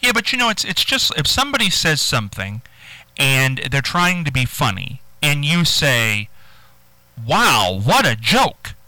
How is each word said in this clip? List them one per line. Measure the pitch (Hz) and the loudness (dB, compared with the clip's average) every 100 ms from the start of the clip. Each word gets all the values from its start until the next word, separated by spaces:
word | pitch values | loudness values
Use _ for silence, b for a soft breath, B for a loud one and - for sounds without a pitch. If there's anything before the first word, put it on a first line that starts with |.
Yeah, | 247 | 0
but | 226 208 | 0 0
you | 247 | 0
know, | 240 | 0
it's, | 214 | 0
it's | - 185 | -4 -4
just, | - 262 - - | -2 0 0 -2
if | 143 | -2
somebody | - 269 277 214 | 0 0 0 0
says | - 170 151 | 0 0 0
something | - 135 104 - 95 104 - B B B B - | 0 -2 -2 -8 -8 -8 -12 B B B B -2
and | 139 135 131 131 - | 0 2 2 -2 -2
they're | 139 | -2
trying | 131 175 175 180 156 | -2 0 0 0 -2
to | |
be | 131 123 | -2 -4
funny, | - 131 92 95 - - - | -2 -4 -4 -8 -12 -16 -4
and | 151 147 | 0 0
you | 143 170 165 | 0 2 2
say, | - 147 123 113 104 104 b b b b b _ _ _ - 113 | 2 2 2 2 0 -4 b b b b b _ _ _ -14 0
Wow, | 165 233 127 95 95 | 4 4 4 2 0
what | 107 175 190 | 2 4 4
a | 110 | 0
joke. | 113 226 214 - - - | 2 2 2 0 -16 -16